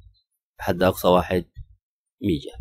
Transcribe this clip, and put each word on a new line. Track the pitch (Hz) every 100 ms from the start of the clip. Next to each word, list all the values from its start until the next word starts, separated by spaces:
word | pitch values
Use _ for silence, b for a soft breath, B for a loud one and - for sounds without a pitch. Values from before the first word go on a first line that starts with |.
| - _ _ _ _ -
بحد | - 87
أقصى | 92 - 90
واحد | 90 85 92 - - - _ _ _ _ _
ميجا. | 101 76 - -